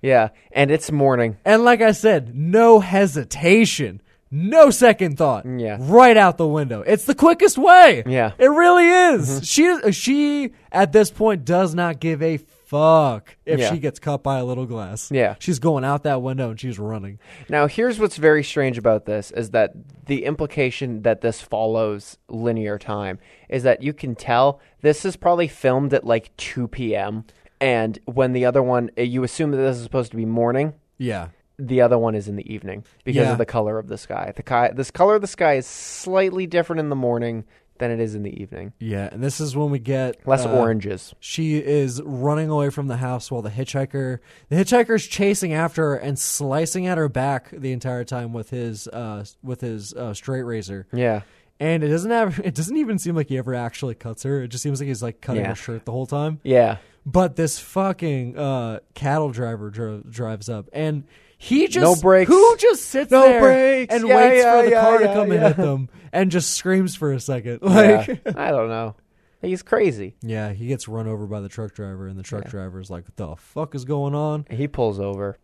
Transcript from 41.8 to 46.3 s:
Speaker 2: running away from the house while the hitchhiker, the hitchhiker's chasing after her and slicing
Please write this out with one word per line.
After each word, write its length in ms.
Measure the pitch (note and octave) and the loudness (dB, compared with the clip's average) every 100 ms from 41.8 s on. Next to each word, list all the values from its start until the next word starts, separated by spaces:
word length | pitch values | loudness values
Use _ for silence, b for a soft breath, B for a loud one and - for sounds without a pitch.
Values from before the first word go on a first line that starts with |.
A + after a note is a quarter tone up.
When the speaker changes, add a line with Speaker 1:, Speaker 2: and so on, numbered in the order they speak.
| C3+ B2 | -2 -6
Speaker 2:
running 460 | D3 C3 C3+ D3+ D#3 | -10 -6 -4 -2 -2
away 200 | D3+ C#3+ | -2 -2
from 180 | C#3 C#3 | -4 -8
the 80 | A#2+ | -6
house 340 | C3 B2 - | -6 -8 -8
while 100 | B2+ | -10
the 100 | G#2 | -8
hitchhiker, 680 | G#2+ C3 C#3+ C3+ C#3 C3 B2+ b b b | -8 -8 -6 -6 -6 -8 -10 b b b
the 80 | D#3 | -2
hitchhiker's 500 | F#3+ B3 A#3 A3+ - | 2 2 2 0 -4
chasing 460 | - G3 G3 F#3 | -2 -2 0 -2
after 380 | D#3 E3 D#3 D#3 | -2 -4 -2 -2
her 40 | C#3 | -2
and 220 | C#3 C#3 | -6 -6
slicing 720 | - | -6